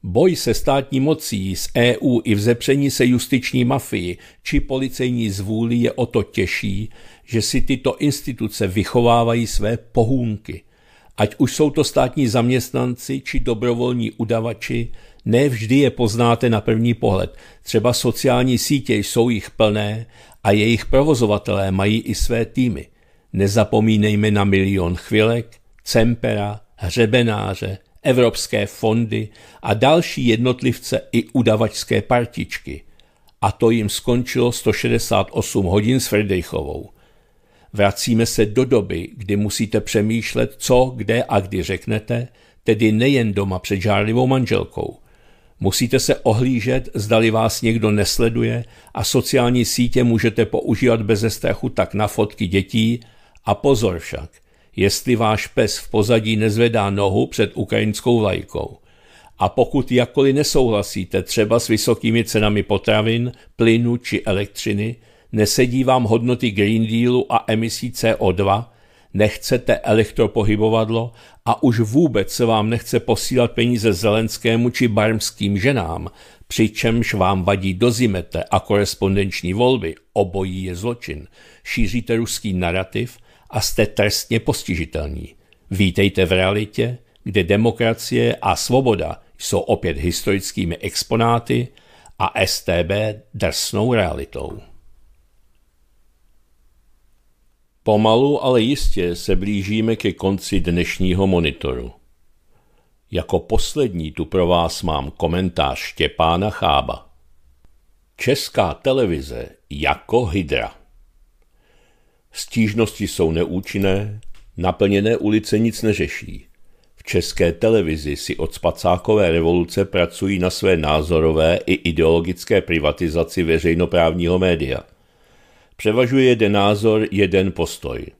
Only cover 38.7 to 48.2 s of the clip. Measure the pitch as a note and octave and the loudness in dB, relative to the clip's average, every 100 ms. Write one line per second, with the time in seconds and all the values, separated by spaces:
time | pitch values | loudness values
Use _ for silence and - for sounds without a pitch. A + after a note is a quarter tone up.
38.7 | A#2+ F#2 E2+ F2+ - G2 G2+ G#2 - G#2+ | 2 0 -6 -8 -12 -4 -2 0 -2 -2
39.7 | A2 - A2+ G#2+ A2+ A2 A#2+ A#2+ - - | -2 0 0 0 -2 -4 -4 -4 -4 2
40.7 | B2+ C3 B2+ G#2 A2+ - G#2 F#2 F#2+ E2+ | 2 2 -2 -2 -2 0 -2 -2 -6 -4
41.7 | F#2+ - G#2+ - A#2+ B2 _ _ _ - | -6 -4 -6 -2 -6 -6 _ _ _ 0
42.7 | G#2+ A2 G#2+ B2+ C3+ A2+ G2 G2 F#2 - | 4 4 4 4 4 2 0 -2 -4 -4
43.7 | G2 G2+ G2+ G#2+ A#2 B2+ C3 A#2+ G2 - | -2 2 2 2 0 2 2 0 -2 -2
44.7 | - - - _ _ _ _ _ _ F#2+ | -8 -10 -10 _ _ _ _ _ _ -2
45.7 | - A#2+ C3 - C#3+ - A2 B2+ B2 G#2+ | 0 0 0 0 0 2 2 2 0 0
46.7 | C3 B2+ - G#2 A2+ A2+ A2 A2 - A#2 | -2 -2 -6 0 2 4 2 0 0 -2
47.7 | A2+ G#2+ G#2 G2 - | 0 2 2 0 0